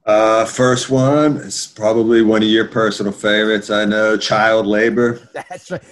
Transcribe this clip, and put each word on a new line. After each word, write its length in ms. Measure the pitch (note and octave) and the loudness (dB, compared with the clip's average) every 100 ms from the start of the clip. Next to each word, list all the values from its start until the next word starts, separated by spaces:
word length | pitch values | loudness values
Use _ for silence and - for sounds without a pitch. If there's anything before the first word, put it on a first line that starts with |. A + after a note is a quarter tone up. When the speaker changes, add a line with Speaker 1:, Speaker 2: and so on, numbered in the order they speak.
Speaker 1:
Uh, 400 | - G#2+ A2 A2 | 0 2 4 2
first 460 | A2 - B2+ B2 - | 0 0 2 2 0
one 460 | C3 C3 D3 D3+ C#3+ | 0 2 2 2 0
is 360 | G2 - - - | -6 -12 -12 -4
probably 460 | G#2+ A2+ A2 A#2 | -2 0 2 2
one 200 | A2 A2 | 2 2
of 60 | G#2+ | 2
your 180 | A2 G#2+ | 2 0
personal 460 | A#2 A2 G2+ G2+ | -2 -2 -2 -6
favorites, 580 | F#2+ G#2+ G#2+ G#2+ G#2+ G2+ | -4 -2 0 0 -2 -2
I 140 | G#2 | -2
know, 320 | G#2 G#2+ G#2+ A2 | 0 0 0 0
Child 500 | - A2 A2 A2 G2+ | -2 0 2 2 0
Labor. 540 | G#2 A2+ A2 A#2+ A#2 - | 0 0 0 -2 -4 -12
Speaker 2:
<laughs> 60 | |
That's 380 | C#3+ - F3+ - | -16 -16 -18 -14
right. 120 | F3+ - | -14 -14